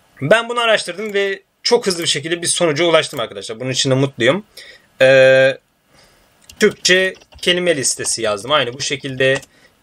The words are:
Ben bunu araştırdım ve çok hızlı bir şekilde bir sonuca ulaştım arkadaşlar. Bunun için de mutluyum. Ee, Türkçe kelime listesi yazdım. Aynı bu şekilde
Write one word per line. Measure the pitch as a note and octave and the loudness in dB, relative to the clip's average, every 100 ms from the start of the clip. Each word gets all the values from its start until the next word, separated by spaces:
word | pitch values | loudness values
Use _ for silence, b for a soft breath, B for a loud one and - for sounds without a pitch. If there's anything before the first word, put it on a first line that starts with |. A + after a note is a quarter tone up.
| _ - | _ -6
Ben | C#3 G#3+ A#3 | 0 2 0
bunu | A#3+ | -2
araştırdım | A#3 G#3+ - E3+ G#3+ | 0 0 -2 -10 -6
ve | G3+ G3 G3 _ _ | -4 -4 -6 _ _
çok | - A#3+ A#3 | 0 0 0
hızlı | E3+ | -4
bir | D#3+ | -4
şekilde | D3+ D3 E3+ | -4 -4 -6
bir | E3+ | -4
sonuca | - F3 C#3+ | -2 0 0
ulaştım | E3+ D#3+ D3 - | 2 2 0 -6
arkadaşlar. | A2 G2+ F#2+ A#2 | -8 -10 -12 -10
Bunun | C3 | -6
için | B2+ C#3 | -2 0
de | |
mutluyum. | C3 C#3 - A2+ F3 - B B B B - | 0 0 0 0 0 -4 B B B B 2
Ee, | C3 C3+ C3 C3 C3+ C3+ _ _ _ b b b b _ _ - | 4 6 6 6 4 0 _ _ _ b b b b _ _ 0
Türkçe | G#3+ - - F#3 F#3+ F#3 _ - | 0 0 0 2 0 -4 _ -8
kelime | - F3+ F3+ D#3 | -4 -2 0 -2
listesi | B2 - A2+ - | -2 -4 -6 -4
yazdım. | G#2+ G#2 A2 | -4 -4 -2
Aynı | D3 A#2+ | -2 -2
bu | B2 | -6
şekilde | - C#3 C#3 C3 C3 C3+ - b b b | -6 -6 -6 -2 0 0 -4 b b b